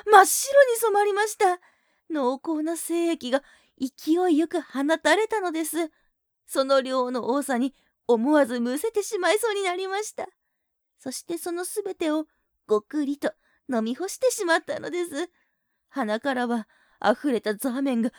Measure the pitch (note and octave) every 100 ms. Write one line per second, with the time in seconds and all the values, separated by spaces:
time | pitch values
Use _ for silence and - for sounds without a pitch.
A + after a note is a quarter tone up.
0 | G#4 G#4 F#4+ - C5+ C#5 C5 A4+ A4+ G4+
1 | G#4 G4 G#4+ - G4 F4+ _ _ _ _
2 | - D#4 B3 C4+ - D#4 D#4 E4 - E4+
3 | E4+ E4+ B3 C#4 - _ _ - C4 -
4 | D#4 E4+ F4+ D4 E4 F4 - C4 C#4+ D#4+
5 | D4 F4+ A4 A4 F4+ D#4+ D#4+ D#4 D#4+ -
6 | _ _ _ _ _ - C4+ C4+ C4 C4
7 | B3 B3+ G#3+ C#4 C#4 A#3+ C4 - _ _
8 | - A#3 B3+ D4+ A#3+ B3 A#3+ C#4 A4+ G#4+
9 | G4 G4+ F4 G#4+ A4+ G4+ F#4+ F4+ F#4+ G4
10 | G#4+ - F4+ _ _ _ _ _ _ _
11 | C4 - - E4+ F4 E4+ F4+ G#4+ G4 -
12 | D#4+ D#4 D#4 _ _ _ - G#3+ - D4+
13 | C#4 C#4+ C4+ - _ _ - A#3 A3 B3+
14 | F#4+ - B4+ - F4 E4+ D#4 - G#3+ F4
15 | F4 C#4 F4 _ _ _ _ _ _ C#4
16 | G#3+ A3 C#4+ B3 A#3+ A#3 - _ _ _
17 | - A#3+ D4 A3+ G#3+ G3+ C4+ B3 C#4 A#3+
18 | A3+